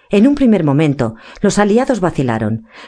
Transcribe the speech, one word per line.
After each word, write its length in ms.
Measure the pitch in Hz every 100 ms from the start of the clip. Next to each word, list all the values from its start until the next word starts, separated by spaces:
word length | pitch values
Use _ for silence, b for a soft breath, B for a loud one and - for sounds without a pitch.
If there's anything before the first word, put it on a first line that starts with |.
| _
En 160 | 202 247
un 80 |
primer 300 | 285 262 202
momento, 500 | 156 139 156 139 117 113 B B
los 200 | 202 190
aliados 400 | 208 220 262 233
vacilaron, 680 | 175 - 127 113 107 113 B B